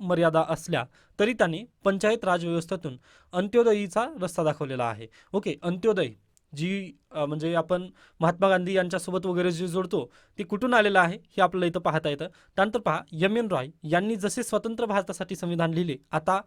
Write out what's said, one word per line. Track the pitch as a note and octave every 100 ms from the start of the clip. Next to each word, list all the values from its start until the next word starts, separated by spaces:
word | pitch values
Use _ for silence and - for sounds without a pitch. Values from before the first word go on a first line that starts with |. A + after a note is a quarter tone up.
मर्यादा | F#3 E3+ E3+ D#3+ D#3+
असल्या | D#3+ - D3 A#2+ _ _ -
तरी | G#3
त्यांनी | A#3 F#3 E3 A#3+ _
पंचायत | G3+ G3 G#3+ A3+
राज | F#3+ F3+
व्यवस्थेतून | E3+ E3+ E3 F#3 D#3 B2+ _ - _
अंत्योदयीचा | F3+ G3+ A#3+ A#3 G#3 G3+ A3 B3+ D4
रस्ता | F3+ -
दाखवलेला | D#3 D3 C#3 B2+
आहे. | A#2 G#2+ A2+ _ _
ओके, | G3 G3 C#3+
अंत्योदय | F3 F3+ A3 F#3+ C3+ G#2+ _ _ _ C#3+
जी, | F3 G3 F#3 - _
अ, | D#3
म्हणजे | D3 D3+ D#3+
आपण | E3+ E3 F3+ F#3 - _ -
महात्मा | E3 F3 G3
गांधी | F#3 F3+
यांच्यासोबत | F#3+ F3 F3+ F#3 F#3 F#3
वगैरे | F3 F3+
जे | E3 F3+
जोडतो, | F3+ F3+ F#3 A#2+ _ _ -
ते |
कुठून | G3 G#3 B3
आलेलं | A#3+ G#3 F#3+
आहे | E3+ -
हे | _ -
आपल्याला | F3+ F#3 F3
इथं | F3
पाहता | F3 D#3 D#3
येतं. | C#3+ E3+ _ _ -
त्यानंतर | G#3 A3+
पहा, | G3+ D#3+ -
एम | D#3+ F#3+ A3+
एन | A3+
रॉय | E3 C3 -
यांनी | D3+ E3+ G#3 A3+
जसे | G3+ B3+
स्वतंत्र | A#3 - A3+ A3+
भारतासाठी | A3+ G3+ F#3 - F#3+ F#3+
संविधान | F3 E3+ E3
लिहिले, | E3 F3 B2+ _
आता | D#3 D#3+ F#3+